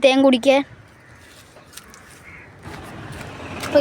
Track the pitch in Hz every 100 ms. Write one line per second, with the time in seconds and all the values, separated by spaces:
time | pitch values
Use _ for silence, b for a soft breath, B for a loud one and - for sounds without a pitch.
0 | 269 262 269 254 262 269 269 - - -
1 | - - - - - - - - - -
2 | - - - - - - - - - -
3 | - - - - - - - 294